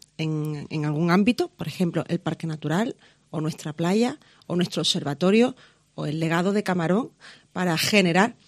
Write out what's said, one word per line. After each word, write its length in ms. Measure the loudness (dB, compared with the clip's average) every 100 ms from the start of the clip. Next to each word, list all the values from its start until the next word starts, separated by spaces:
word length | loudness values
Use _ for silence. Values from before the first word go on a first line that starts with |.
| _ -8
en, 500 | -4 -4 -4 -6 -8
en 160 | -4 -2
algún 240 | 0 2
ámbito, 400 | 4 4 2 -2
por 180 | -6 -8
ejemplo, 380 | -2 -2 -2 -4
el 120 | -4
parque 260 | -4 -6 -6
natural 500 | -6 -2 -2 -2 -6 _ _ _
o 100 | -6
nuestra 320 | -6 -6 -8
playa 460 | -4 0 2 0 -4 _ _ -6
o 100 | -4
nuestro 280 | -2 -2
observatorio 720 | -2 -2 -4 0 4 6 4 0 -20 _ _ -10
o 100 | -6
el 140 | -2
legado 340 | 0 2 2
de 100 | 0
Camarón 460 | 0 0 2 0 -2 _ -20 -20 _
para 260 | -4 -2 0
generar, 580 | 2 4 4 4 2 0